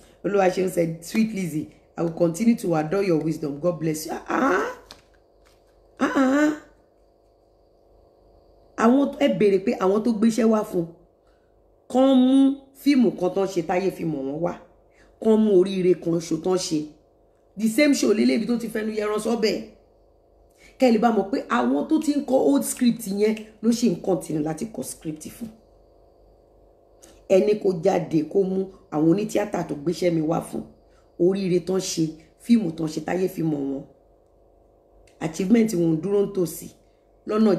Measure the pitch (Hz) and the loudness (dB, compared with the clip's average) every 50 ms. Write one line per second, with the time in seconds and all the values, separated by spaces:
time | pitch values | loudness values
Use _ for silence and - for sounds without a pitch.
0 | - - _ _ - 202 202 196 190 185 185 190 185 185 170 175 170 165 160 - | -20 -20 _ _ -6 -2 0 2 2 2 2 0 -2 -2 0 0 -2 -2 -4 -8
1 | - - - 220 220 220 190 190 185 156 147 151 - - - _ _ _ _ 165 | -10 -4 0 0 0 0 -2 -6 -6 -6 -6 -6 -8 -8 -12 _ _ _ _ -6
2 | 165 165 165 - 175 170 165 - 233 233 233 - - 175 165 156 156 156 190 202 | -4 -4 -2 0 0 0 0 0 2 2 2 2 0 -2 -2 -2 -2 -2 -2 -2
3 | 196 185 165 147 151 160 151 - 156 143 143 143 165 180 170 156 160 160 151 - | 0 0 0 0 0 -2 -4 -4 -6 -8 -6 -4 -2 -2 -2 -2 -4 -4 -4 -4
4 | - - - - - - - - 262 277 359 403 453 494 508 - - - - - | -6 -8 -10 -10 -8 -4 -2 0 0 2 0 0 -2 -4 -8 -12 -18 -20 -20 -20
5 | _ _ _ _ _ _ _ _ _ _ _ _ _ _ _ _ _ _ _ - | _ _ _ _ _ _ _ _ _ _ _ _ _ _ _ _ _ _ _ -4
6 | 254 - - 285 262 262 269 285 302 311 302 - - - _ _ _ _ _ _ | -2 0 2 2 2 2 4 2 2 0 0 -4 -10 -20 _ _ _ _ _ _
7 | _ _ _ _ _ _ _ _ _ _ _ _ _ _ _ _ _ _ _ _ | _ _ _ _ _ _ _ _ _ _ _ _ _ _ _ _ _ _ _ _
8 | _ _ _ _ _ _ _ _ _ _ _ _ _ _ _ - 220 233 254 277 | _ _ _ _ _ _ _ _ _ _ _ _ _ _ _ 2 4 4 6 4
9 | 277 - - - 285 233 214 165 214 202 196 185 - 240 240 - 190 185 202 220 | 2 0 0 0 0 2 2 4 4 4 4 2 0 -2 -2 0 2 2 2 2
10 | 220 240 220 196 226 226 220 254 226 220 220 214 208 - 185 175 165 165 - - | 2 0 0 2 2 2 2 2 2 2 2 0 -2 -2 -4 -4 -4 -6 -8 -18
11 | _ _ _ _ _ _ _ _ _ _ _ _ _ _ _ _ _ - - 254 | _ _ _ _ _ _ _ _ _ _ _ _ _ _ _ _ _ -2 2 4
12 | 262 269 269 254 254 254 269 269 269 269 277 - - _ _ - - 277 285 254 | 6 6 6 6 6 6 6 6 6 4 2 -2 -8 _ _ -4 0 2 4 4
13 | 226 175 - - 180 180 180 196 196 185 - 175 165 196 185 180 196 180 170 - | 4 2 2 0 -2 -2 0 0 -2 -2 -2 -4 -2 -2 0 0 0 -2 -2 -4
14 | 170 160 151 135 131 135 143 160 170 175 - - - - _ _ _ _ _ _ | -4 -6 -4 -4 -6 -6 -6 -4 -4 -6 -6 -8 -16 -20 _ _ _ _ _ _
15 | _ _ _ - - 220 220 214 214 208 196 175 185 196 196 185 180 185 170 165 | _ _ _ -2 2 4 4 4 4 6 6 4 4 2 0 0 2 2 2 2
16 | - 170 165 170 165 - 165 160 - 185 185 175 - - 165 151 151 - - _ | 0 -2 -2 -2 -2 -4 -4 -4 -2 0 0 0 -2 -2 -4 -4 -4 -6 -12 _
17 | _ _ _ _ _ _ _ _ _ _ - - 220 220 220 302 294 285 262 - | _ _ _ _ _ _ _ _ _ _ -8 -4 -2 0 2 4 4 4 4 2
18 | 277 226 208 220 240 254 262 233 202 226 240 233 233 220 - 220 214 220 214 214 | 2 2 2 2 2 2 2 0 0 -2 -4 -4 -4 -6 -6 -6 -6 -6 -6 -4
19 | 208 208 214 208 214 226 233 196 214 202 180 - - - - _ _ _ _ _ | -4 -4 -4 -4 -2 -2 -2 -2 -2 -2 -2 -4 -8 -12 -20 _ _ _ _ _
20 | _ _ _ _ _ _ _ _ _ _ _ _ _ - _ - 262 247 226 - | _ _ _ _ _ _ _ _ _ _ _ _ _ -14 _ 2 4 4 4 4
21 | 233 233 220 196 - - 277 - - - 226 247 240 247 269 285 - - 320 311 | 2 2 2 0 -2 -2 -2 -4 -4 -2 -2 0 0 0 0 -2 0 0 0 0
22 | - 285 285 285 - - 254 262 277 277 277 262 - - - - 247 233 226 - | 0 0 -2 -2 -2 0 0 2 2 2 2 0 0 -4 -4 0 0 0 0 0
23 | - 190 196 202 214 214 214 - - - - _ 214 226 233 - 247 226 170 - | -4 -6 -2 0 0 0 0 -2 -8 -14 -12 _ 0 0 2 2 2 0 0 0
24 | - 196 180 - - - 156 156 147 160 160 - 233 220 - - - - - - | -2 -2 -2 -2 -2 -4 -4 -4 -4 -4 -6 -6 -8 -10 -10 -10 -12 -12 -12 -12
25 | - 160 156 - - - - - 226 - - - _ _ _ _ _ _ _ _ | -10 -12 -10 -10 -12 -16 -16 -14 -14 -14 -16 -18 _ _ _ _ _ _ _ _
26 | _ _ _ _ _ _ _ _ _ _ _ _ _ _ _ _ _ _ _ _ | _ _ _ _ _ _ _ _ _ _ _ _ _ _ _ _ _ _ _ _
27 | - - - _ _ - 190 190 208 208 208 214 - 190 185 165 160 190 190 180 | -20 -20 -20 _ _ 2 2 4 4 2 0 0 0 -2 -2 0 0 0 0 0
28 | 160 - 170 151 151 - - 196 190 190 190 190 190 - - - _ - 151 147 | -2 -2 -2 -2 -2 0 0 0 0 0 -2 -4 -4 -6 -8 -20 _ -6 -2 2
29 | 160 165 175 208 220 214 - 208 208 208 - 180 165 160 147 143 143 170 180 - | 2 4 2 2 0 -2 -2 -4 -4 -4 -4 -6 -6 -6 -8 -6 -6 -6 -4 -2
30 | 185 175 165 160 151 156 170 - - - - - - - - _ _ _ _ _ | 0 0 0 0 0 -2 -2 -4 -6 -8 -10 -12 -12 -14 -18 _ _ _ _ _
31 | _ _ _ - 170 185 190 202 196 175 180 170 - - 190 190 180 - - 165 | _ _ _ 0 0 2 2 0 0 0 0 0 0 -2 -2 -2 -4 -4 -4 -4
32 | 160 156 160 - - _ _ _ - - 240 220 190 165 160 - 160 151 - 156 | -4 -4 -6 -10 -18 _ _ _ 0 2 2 2 2 0 -4 -6 -6 -6 -6 -6
33 | - 180 175 180 190 180 - 170 160 160 151 143 139 139 139 143 - - _ _ | -4 -4 -2 -2 -2 -4 -4 -4 -4 -2 -2 -4 -4 -6 -6 -8 -10 -16 _ _
34 | _ _ _ _ _ _ _ _ _ _ _ _ _ _ _ _ _ _ _ - | _ _ _ _ _ _ _ _ _ _ _ _ _ _ _ _ _ _ _ -20
35 | _ _ _ - 165 160 - - 190 185 240 233 220 - 180 170 170 165 160 156 | _ _ _ -10 -8 -8 -6 -4 0 2 4 4 4 2 0 0 0 0 0 0
36 | 170 202 202 202 196 196 - 185 175 165 - - - - - _ _ _ _ _ | -2 0 0 0 0 0 -2 -4 -4 -4 -6 -10 -14 -16 -20 _ _ _ _ _
37 | _ _ _ _ - - 214 214 220 208 175 | _ _ _ _ -8 -4 0 2 4 4 4